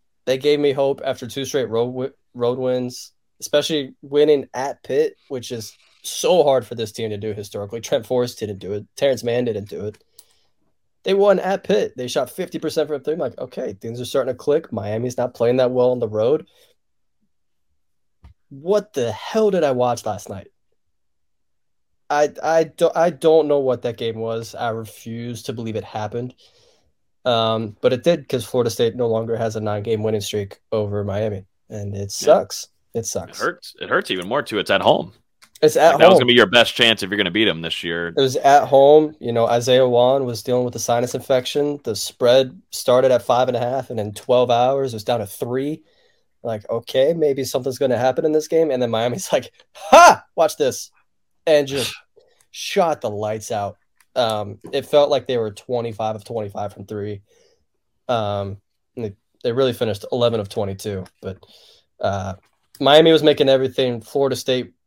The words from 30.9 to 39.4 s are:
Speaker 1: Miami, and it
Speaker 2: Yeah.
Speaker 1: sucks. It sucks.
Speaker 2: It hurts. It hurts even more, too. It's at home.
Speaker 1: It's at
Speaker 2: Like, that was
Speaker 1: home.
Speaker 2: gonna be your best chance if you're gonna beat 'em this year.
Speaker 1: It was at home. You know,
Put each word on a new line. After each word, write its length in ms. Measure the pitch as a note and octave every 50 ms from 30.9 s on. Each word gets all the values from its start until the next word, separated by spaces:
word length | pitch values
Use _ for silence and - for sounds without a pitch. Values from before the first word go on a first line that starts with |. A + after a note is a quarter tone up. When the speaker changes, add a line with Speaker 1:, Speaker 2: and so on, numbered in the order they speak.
| G2+ G#2 G2+
Speaker 1:
Miami, 400 | G#2 G2 G#2 A2 G#2+ G2+ F#2+ F#2+ _ _ _ _ -
and 260 | A2+ G#2+ G2+ G2+ G2+
it 60 | G2
Speaker 2:
Yeah. 60 | G2+ G2
Speaker 1:
sucks. 600 | - - - D3 E3 G3 - - - - - - _ _ _ _ -
It 100 | A#2+ A2+
sucks. 340 | - - G2+ F2 E2 - -
Speaker 2:
It 40 | A#2
hurts. 320 | E3 F#3 - - - - -
It 100 | F2 F2+
hurts 200 | B2 F#3 - -
even 160 | G2 F#2 F2
more, 140 | G2 B2 D3 A#2+
too. 160 | - A2 G2+
It's 120 | F2 -
at 100 | G2 F#2
home. 320 | G2 A2 D#3 - - - - _ _ _ _ _ _ _ _ -
Speaker 1:
It's 160 | - D#3 D3+
at 140 | C#3+ D3+ E3
Speaker 2:
Like, 80 | - -
that 60 | -
was 60 | - F#3+
Speaker 1:
home. 60 | D3+
Speaker 2:
gonna 80 | B2+ B2
be 60 | A#2+
your 100 | A#2+ G#2+
best 280 | F#2 A#2+ A#2+ A2+ - -
chance 280 | - A#2+ A#2 A2 - G#2
if 80 | F#2
you're 80 | G#2 G#2
gonna 120 | G2 F2
beat 180 | E2+ G#2+ A2 G2
'em 120 | D#2+ E2
this 240 | E2 E2 - - -
year. 240 | E2+ E2+ E2+ E2+ E2+
Speaker 1:
It 80 | E2
was 200 | - C3+ C3 B2+
at 300 | - - C#3 C#3+ C#3+ A2+ -
home. 460 | C#3 C#3 C#3 C#3+ D3+ D#3 D#3 D3+ - -
You 120 | - A#2+ A#2
know, 140 | A#2